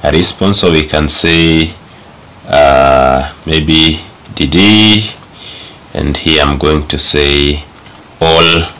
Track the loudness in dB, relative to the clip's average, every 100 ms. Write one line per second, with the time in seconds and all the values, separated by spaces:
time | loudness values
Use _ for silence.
0 | 0 0 0 -2 -2 0 2 0 0 -2
1 | -2 -2 0 2 2 2 -2 -6 -20 -20
2 | -20 -20 -20 -20 -2 2 4 4 4 2
3 | 2 0 -4 -10 -4 -2 0 2 0 -2
4 | -10 -20 -20 -6 -2 2 2 4 4 2
5 | -2 -12 -20 -20 -20 -20 -20 -20 -14 -6
6 | -6 -4 -2 0 0 0 0 0 -2 -6
7 | -4 -2 0 0 0 -4 -10 -20 -20 -20
8 | -20 -4 0 2 2 0 -2 -10